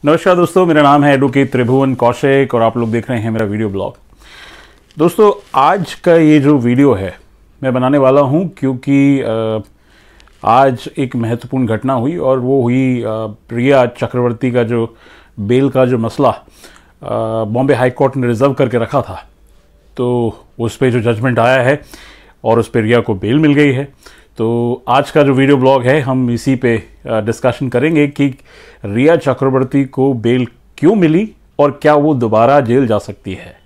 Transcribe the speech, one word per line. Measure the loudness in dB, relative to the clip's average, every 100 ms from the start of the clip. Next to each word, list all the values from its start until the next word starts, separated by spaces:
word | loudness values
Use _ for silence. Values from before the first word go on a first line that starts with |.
नमस्कार | 2 2 2 2
दोस्तों, | 2 2 2
मेरा | 4
नाम | 4 4
है | 4
एडवोकेट | 2 2 0 -2
त्रिभुवन | -2 0 2 0
कौशिक | 0 -2 0 0 0 0
और | 0
आप | 0 0
लोग | -4
देख | -4 -4
रहे | -6
हैं | -4
मेरा | -4 -4
वीडियो | -4 -4
ब्लॉग। | -6 -8 -12 _ _ -20 -20 -20 -20 -20 _ _ 0
दोस्तों, | 0 4 2 2 -6
आज | 0 0 0 -4
का | -4 2
ये | 4 6 4
जो | 4 2
वीडियो | 2 2 2
है, | 2 -4 -10 _ _ _ _
मैं | -4
बनाने | -2 0 2
वाला | 4 4
हूँ | 2 0 -2 -4
क्योंकि, | -4 -4 0 2 4 2
अ, | -2 -4 -4 -4 -8 _ _ _ _ _ _ _
आज | 0 4 4 0 -10 -8
एक | -6 -4
महत्वपूर्ण | -4 -6 -6 -4 -2
घटना | -2 -2
हुई | -2 -2 -2
और | -2 -2
वो | 0 0
हुई, | 2 0 0 -2
अ, | -4 -6 -8 -12 _
रिया | -4 2 2 2
चक्रवर्ती | -2 -6 -2 -2 -2 -2
का | -2
जो | -2 -2 -4 -10 -20 -20 _ -10
बेल | -2 0 2
का | 0 0
जो | 0
मसला, | -4 -2 -2
अ, | -2 -10 _ -20 -20 _ _ -8 -6 -4 -4
बॉम्बे | -4 -2 -2
हाई | 0 0
कोर्ट | 0 -2 -2
ने | -4
रिजर्व | 0 -2
करके | 0 -2 0
रखा | -2 -4
था, | -6 -12 -18 _ _ _ _ _ _ -6
तो | -4 -2 -4 -6 _ -8
उस | -8 -2
पे | -2
जो | 0 -2
जजमेंट | -2 -2 0
आया | 2 2
है | 2 -2 -4 -20 -20 -20 _ _
और | 0 0
उस | 0
पे | -2
रिया | 2 0
को | 0
बेल | -4 -2 0
मिल | 2
गई | 2 2
है। | 0 -6 _ -20 -20 _ -6
तो | -2 0 -2 -4 0
आज | 0 2
का | 2
जो | 2
वीडियो | 2 2 4
ब्लॉग | 4 2
है, | 2 0
हम | 0 -2 -2
इसी | -2 -2
पे, | -2 0 -2 -6 -20 -6
अ, | -4
डिस्कशन | -4 -2 -4 -2 -4
करेंगे | -2 0 0 0
कि | 0 -4 -4 -20 -20 -20 -14
रिया | -6 0 2 2
चक्रवर्ती | 0 -2 0 0 0 -2
को | -2 -2 -2
बेल | 0 0 0 -2 _ _ 0
क्यों | 2
मिली | 2 2 2 -2 -10 _ 0
और | 0 2
क्या | 2
वो | 2 2
दोबारा | 0 0 2 4 2
जेल | 2 0 2
जा | -2
सकती | -4 -14 -12
है। | -12 -14 -20